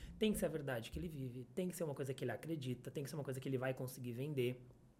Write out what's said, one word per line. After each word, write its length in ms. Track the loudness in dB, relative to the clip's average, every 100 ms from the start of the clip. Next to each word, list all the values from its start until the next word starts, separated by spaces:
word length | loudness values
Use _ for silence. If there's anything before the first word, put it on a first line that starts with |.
| -8 2
Tem 140 | 4
que 60 | 6
ser 80 | 4
a 20 |
verdade 420 | 2 0 -2 -2
que 80 | -4
ele 80 | -4
vive, 360 | -4 -4 -4 -6
tem 140 | 0 0
que 80 | 0
ser 80 |
uma 100 | -2
coisa 180 | 0 -2
que 100 | 0
ele 80 | 0
acredita, 580 | 0 -2 0 0 -2 -2
tem 140 | -4
que 60 | -2
ser 40 | -2
uma 60 |
coisa 140 | -2 -2
que 100 | 2
ele 100 | 2
vai 140 | 2
conseguir 380 | 0 -2 -4 -4
vender. 480 | -2 0 4 4 2 -6 -18 -20 -20